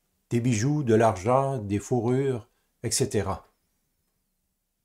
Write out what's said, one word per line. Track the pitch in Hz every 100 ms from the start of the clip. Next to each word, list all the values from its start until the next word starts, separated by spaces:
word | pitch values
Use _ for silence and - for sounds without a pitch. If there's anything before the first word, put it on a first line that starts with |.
| _ _ -
des | 120
bijoux, | 123 107 135 151
de | 123
l'argent, | 110 113 92 104 131 135 135
des | 101 101
fourrures, | - 123 113 131 139 120 - _ _ _
et | 117
cetera. | - 131 107 95 90 - _ _ _ _ _ _ _ _ _ _ _ _ _